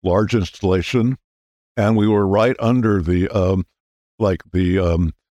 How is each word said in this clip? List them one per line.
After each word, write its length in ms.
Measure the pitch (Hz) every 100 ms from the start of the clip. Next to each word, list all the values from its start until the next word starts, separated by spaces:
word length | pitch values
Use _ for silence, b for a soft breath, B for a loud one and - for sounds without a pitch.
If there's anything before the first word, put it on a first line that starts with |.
large 320 | 90 92 107
installation, 840 | 117 90 - 98 92 85 123 117 131 _ _ _ _ _ -
and 200 | 104 110
we 120 | 104
were 180 | 104 98
right 300 | 101 117 -
under 440 | 113 123 113 101
the, 260 | 82 90 92
um, 380 | 104 92 95 87 _ _ _ _ -
like, 240 | 104 90 -
the, 260 | 92 90 92
um, 340 | 87 85 85 - _